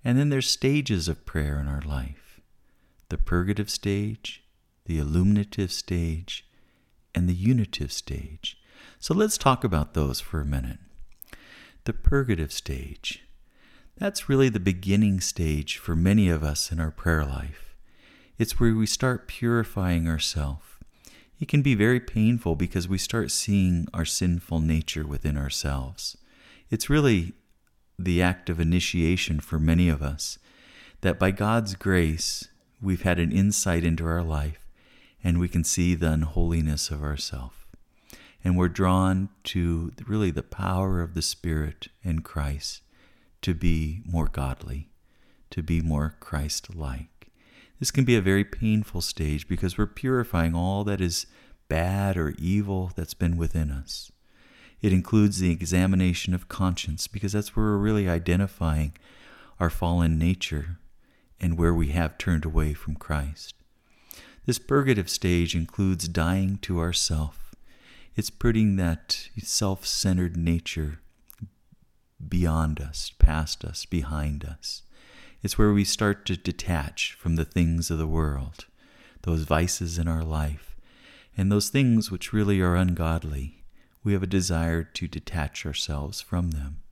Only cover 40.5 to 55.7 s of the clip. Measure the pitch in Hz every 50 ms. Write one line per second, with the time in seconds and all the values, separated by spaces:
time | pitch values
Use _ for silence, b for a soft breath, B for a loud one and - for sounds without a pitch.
40.5 | - - 95 92 92 92 98 95 92 87 85 82 85 82 78 - - - - 85
41.5 | 78 78 76 76 - - - - _ _ - 92 82 80 80 - - 76 73 71
42.5 | 71 73 - - - - b b b b b b b b b b b _ - 95
43.5 | 87 82 - 87 82 80 80 76 78 98 113 87 85 82 80 - - - 67 65
44.5 | 65 - - - 62 73 76 _ - _ b b b b b b b b b b
45.5 | - 92 80 80 82 82 80 80 76 73 73 76 - - - - - 73 71 78
46.5 | - - - - 95 82 76 69 64 64 - - _ - - - b b b b
47.5 | b b b b b - 135 - - 139 131 120 120 110 92 95 95 98 101 -
48.5 | - - 113 110 107 107 107 - - 87 82 - - - 80 76 76 76 - -
49.5 | 90 - - 90 - - 104 101 - - - 131 131 123 117 - - 85 82 82
50.5 | 82 85 87 92 98 101 104 101 101 95 92 87 82 - - b b b b b
51.5 | b b _ _ 76 80 85 90 95 98 98 98 95 90 80 73 - - 76 90
52.5 | 98 104 101 98 98 95 92 87 - - 82 - - - 92 85 85 85 82 78
53.5 | - 80 78 73 69 69 64 - - - - - _ b b b b b b b
54.5 | b b b b b b - 104 92 92 85 - 113 110 104 101 101 95 92 90
55.5 | 82 80 87 82